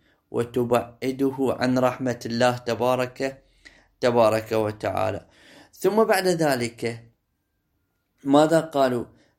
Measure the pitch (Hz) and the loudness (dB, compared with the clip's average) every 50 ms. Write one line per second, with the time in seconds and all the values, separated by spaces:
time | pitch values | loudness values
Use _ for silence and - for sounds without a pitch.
0 | _ _ _ _ _ - - 117 120 120 - 127 120 117 120 117 - - - - | _ _ _ _ _ -8 -6 -6 -4 -2 -2 -2 0 2 0 0 0 -2 -12 -10
1 | - 131 131 131 139 135 131 135 135 123 - - 123 127 127 127 127 123 127 - | -8 -6 -4 -2 -2 -2 -2 0 -2 -2 -2 0 0 0 0 2 0 0 -2 -2
2 | 131 127 117 120 - 120 117 117 123 123 120 120 - - 117 107 120 123 127 127 | -4 -6 -6 -6 -6 -6 -2 0 0 0 0 -2 -4 -6 -4 -2 0 0 0 0
3 | 127 123 - - 135 135 135 - _ _ _ _ _ - _ _ _ _ _ - | -2 -6 -6 -6 -8 -8 -8 -10 _ _ _ _ _ -20 _ _ _ _ _ -2
4 | - 123 117 120 113 107 107 110 107 - 113 110 107 107 104 104 - 101 95 95 | 0 2 4 4 4 4 4 0 -2 -2 -2 -2 -2 -2 -4 -4 -6 -4 -4 -2
5 | 101 101 101 - - _ _ _ - - - - - _ _ - - 185 202 214 | -2 -4 -4 -6 -10 _ _ _ -20 -20 -20 -20 -20 _ _ -2 -2 0 2 2
6 | 226 214 214 190 185 185 180 165 160 151 135 123 120 117 113 - - 113 120 117 | 2 2 2 0 0 0 0 0 0 0 0 -2 -4 -6 -8 -8 -8 -8 -8 -10
7 | - - _ _ _ _ _ _ _ _ _ _ _ _ _ _ _ _ _ _ | -16 -20 _ _ _ _ _ _ _ _ _ _ _ _ _ _ _ _ _ _
8 | _ _ _ _ - 139 139 147 156 156 165 160 156 160 - 143 135 127 123 120 | _ _ _ _ -2 4 6 6 6 6 4 2 0 0 0 0 2 2 0 -2
9 | 110 - _ _ _ _ _ | -6 -8 _ _ _ _ _